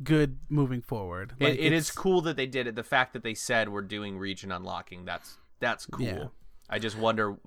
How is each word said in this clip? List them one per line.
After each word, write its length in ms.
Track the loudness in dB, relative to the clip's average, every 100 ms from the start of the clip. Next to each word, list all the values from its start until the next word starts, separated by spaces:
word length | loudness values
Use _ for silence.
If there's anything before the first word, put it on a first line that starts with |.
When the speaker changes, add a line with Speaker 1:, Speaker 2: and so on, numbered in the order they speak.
Speaker 1:
good 360 | 4 6 4 2 0
moving 340 | 2 2 0
forward. 520 | -4 -6 -4 -6 -8 2
Speaker 2:
It, 60 |
Speaker 1:
Like, 140 | 2 4
Speaker 2:
it 120 | 4
is 160 | 4 2
Speaker 1:
it's 80 | 0
Speaker 2:
cool 240 | 4 4
that 140 | 4 0
they 100 | -2
did 200 | -2 -2
it. 80 |
The 80 | -4
fact 300 | 0 2 2
that 100 | -2
they 120 | -6
said, 340 | -4 0 2 2
"We're 140 | -2
doing 360 | -4 -6 -6 -6
region 320 | -6 -6 -6
unlocking," 540 | -6 -6 -8 -10 -12
that's, 320 | -8 -8 -10 -20 -20 -4
that's 260 | -2 -2 -6
cool. 180 | -4 -4
Speaker 1:
Yeah. 180 | -4 -6 -10 -18 -20 -8
Speaker 2:
I 80 | -4
just 180 | -4 0
wonder 380 | 2 2 0 -2